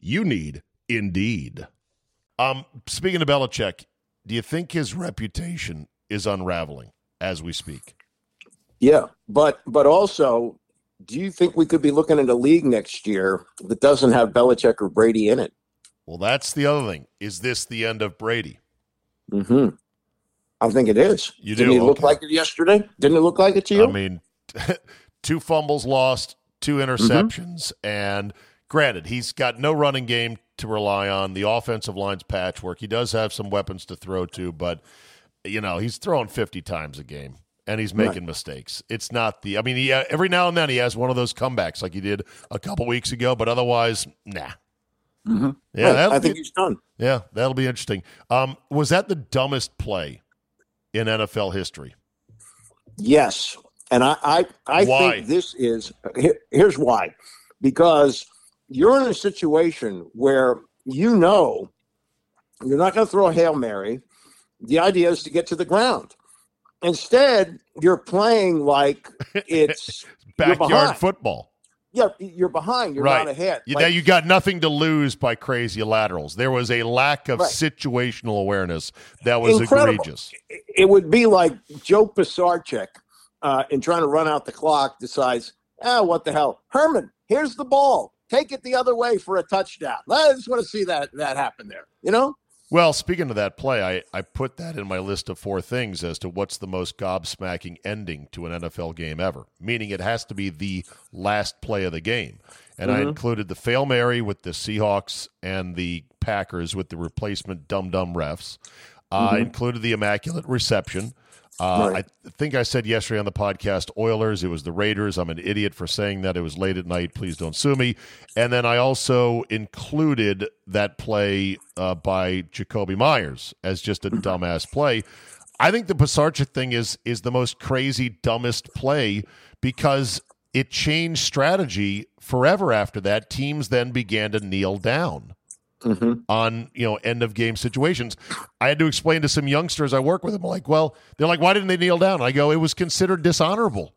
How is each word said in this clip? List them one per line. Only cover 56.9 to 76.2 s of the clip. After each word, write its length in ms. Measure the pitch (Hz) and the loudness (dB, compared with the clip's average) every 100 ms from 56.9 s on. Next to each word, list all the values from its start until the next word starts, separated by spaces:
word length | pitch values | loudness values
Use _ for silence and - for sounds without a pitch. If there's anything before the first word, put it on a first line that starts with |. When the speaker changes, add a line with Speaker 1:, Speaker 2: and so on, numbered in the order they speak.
| 113 87 - - - _ _ | 2 0 -10 -20 -20 _ _
Speaker 2:
Because 640 | 135 131 170 156 143 123 - _ _ _ _ | 0 6 6 8 6 4 -10 _ _ _ _
you're 320 | 131 185 269 | 4 6 6
in 60 | 254 | 4
a 80 | |
situation 920 | 202 202 196 165 151 170 160 117 95 85 | 0 -4 -2 0 2 2 0 -6 -8 -12
where 420 | 110 135 135 131 117 - _ - | 0 4 4 4 2 -4 _ -10
you 280 | 131 208 226 | 0 4 6
know 540 | 170 202 143 92 95 _ _ _ _ _ _ _ _ _ | 6 6 4 0 -8 _ _ _ _ _ _ _ _ _
you're 140 | 127 139 | -2 2
not 160 | 185 | 2
gonna 100 | 214 220 | 2 2
throw 200 | 190 196 | 4 4
a 60 | |
Hail 220 | 165 170 | 4 2
Mary. 460 | 151 117 101 98 123 _ _ _ _ _ _ | 2 -2 -4 -6 -6 _ _ _ _ _ _
The 180 | 117 151 | 0 2
idea 320 | 180 185 170 | 4 4 2
is 120 | 170 | 2
to 60 | - | -2
get 160 | 151 165 | -4 -2
to 80 | 165 | -4
the 80 | 170 | 0
ground. 480 | 190 247 180 - _ _ _ _ _ _ _ | 2 2 0 -4 _ _ _ _ _ _ _
Instead, 760 | 175 165 - 240 277 233 185 175 _ - | -2 -2 4 6 8 6 2 -2 _ 2
you're 180 | 160 185 | 4 4
playing 600 | - 180 214 226 190 165 | 0 2 4 4 4 2
like 480 | 143 139 143 143 - _ | 4 4 4 0 -8 _
Speaker 1:
<laughs> 140 | - | -6
Speaker 2:
it's 720 | 202 - 160 151 151 - - - - | -6 -2 2 2 2 -8 -16 -18 -20
you're 100 | - - 156 175 | -20 0 2 4
Speaker 1:
Backyard 120 | 156 | 4
Speaker 2:
behind. 260 | 151 143 - | 6 4 2
Speaker 1:
football. 560 | 185 196 120 69 - _ _ _ _ | -2 -2 -6 -6 -10 _ _ _ _
Speaker 2:
Yeah, 140 | 208 214 - | 0 0 0
you're 300 | 190 165 180 | -16 -4 -2
behind. 460 | 165 160 247 220 | -2 -2 -2 -2
You're 100 | 139 | 0
Speaker 1:
Right. 140 | 139 135 117 | 2 2 0
Speaker 2:
not 20 | |
ahead. 320 | 135 185 147 - | -2 -2 -4 -4
Speaker 1:
You, 80 | |
Speaker 2:
Like 180 | 143 165 | 0 2
Speaker 1:
you 80 | 175 | 2
got 240 | 160 185 | 4 4
nothing 360 | 160 185 196 185 | 6 4 4 0
to 100 | 160 | 0
lose 440 | 147 160 156 143 | 0 2 2 0
by 200 | - 127 | 0 -2
crazy 480 | 117 - 127 120 95 | -4 -4 -4 -4 -4
laterals. 540 | 107 110 107 90 | 0 2 2 -2